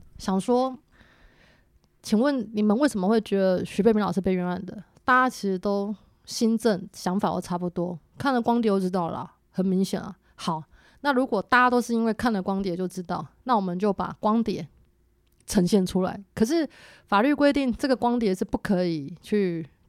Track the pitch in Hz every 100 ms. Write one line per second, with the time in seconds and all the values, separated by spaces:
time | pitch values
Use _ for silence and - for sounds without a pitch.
0 | - - - 190 185 247 262 254 _ _
1 | _ _ _ _ _ _ _ _ _ _
2 | - 214 285 277 208 214 214 208 294 208
3 | 185 226 208 196 190 185 180 - 202 214
4 | 190 175 190 185 180 175 175 208 - _
5 | - 254 254 - 202 185 202 202 202 202
6 | _ _ - - 226 226 233 180 - -
7 | 185 190 190 180 - 175 180 175 175 175
8 | _ - 277 247 233 233 226 196 185 185
9 | 170 170 170 _ _ - 190 185 190 185
10 | 180 180 _ - - 160 - _ _ _
11 | 285 254 262 208 - 247 247 247 233 233
12 | 226 214 240 208 185 190 196 170 185 185
13 | 175 175 156 _ - 226 185 175 208 190
14 | 160 156 208 226 226 - 156 _ _ _
15 | _ _ _ _ - - 180 208 185 185
16 | 185 - - - 226 330 294 - - -
17 | - 202 269 285 285 285 262 214 277 254
18 | 240 247 226 185 208 240 - 180 180 160
19 | 139 170 - 208 190 165 147 _